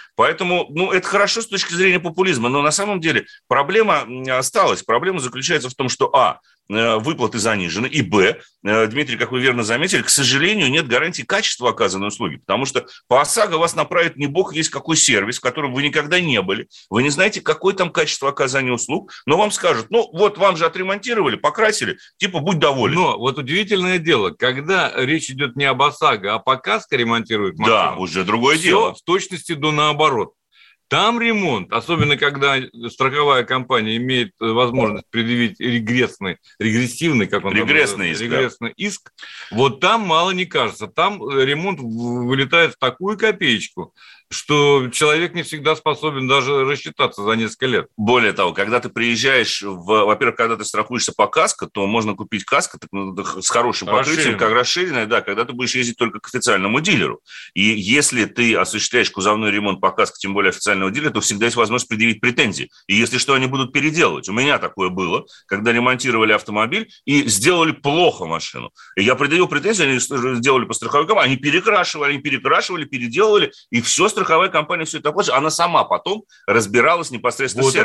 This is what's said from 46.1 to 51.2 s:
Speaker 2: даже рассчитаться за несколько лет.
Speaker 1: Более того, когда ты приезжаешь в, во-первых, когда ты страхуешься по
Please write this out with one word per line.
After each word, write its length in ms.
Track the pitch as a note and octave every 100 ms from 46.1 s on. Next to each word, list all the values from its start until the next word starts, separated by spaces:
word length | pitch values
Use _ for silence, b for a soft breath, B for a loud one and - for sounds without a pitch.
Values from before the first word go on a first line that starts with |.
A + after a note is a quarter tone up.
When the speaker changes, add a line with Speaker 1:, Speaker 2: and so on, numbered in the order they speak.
| C#3 B2+
Speaker 2:
даже 380 | C#3 B2+ C#3+
рассчитаться 580 | C3+ C#3+ D#3 - C3+ -
за 100 | G2+
несколько 340 | A2+ A2 - C3
лет. 200 | A2 D#2 -
Speaker 1:
Более 340 | G#2 B2 A2
того, 200 | F2+ F#2
когда 260 | E2 G2+ A#2+
ты 80 | A#2+
приезжаешь 720 | - A#2 A2+ C3 C3 G#2+ -
в, 220 | G2+ F#2
во-первых, 520 | E2+ G#2+ G#2 G#2 G#2+ -
когда 200 | A2+ A2
ты 80 |
страхуешься 480 | G#2 G#2 G#2+ A#2+ -
по 120 | -